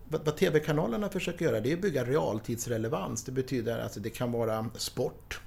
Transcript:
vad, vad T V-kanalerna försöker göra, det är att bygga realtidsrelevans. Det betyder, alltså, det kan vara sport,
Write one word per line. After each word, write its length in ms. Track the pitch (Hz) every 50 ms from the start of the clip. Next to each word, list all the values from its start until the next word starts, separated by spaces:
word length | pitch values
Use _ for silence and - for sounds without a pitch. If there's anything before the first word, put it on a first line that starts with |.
| - -
vad, 160 | 151 156 -
vad 120 | 151 151
T 120 | - 190 175
V-kanalerna 600 | 151 151 151 - 147 151 180 226 226 208 208 -
försöker 360 | - - - 180 165 - 165
göra, 140 | 143 113 107
det 120 | 107 127
är 40 | 165
att 60 | 170
bygga 240 | 202 196 143 131 123
realtidsrelevans. 1160 | 120 135 160 160 - 104 110 - - 117 113 - 120 117 110 110 113 - - 92 113 123 117 -
Det 80 | 131
betyder, 480 | 127 135 131 - 139 120 107 117 117 117
alltså, 200 | 113 107 - 110
det 100 | 101 113
kan 220 | - - 127 120
vara 380 | 120 117 117 110 110 110 113 110 -
sport, 680 | - - - - - 131 156 - - - - - - -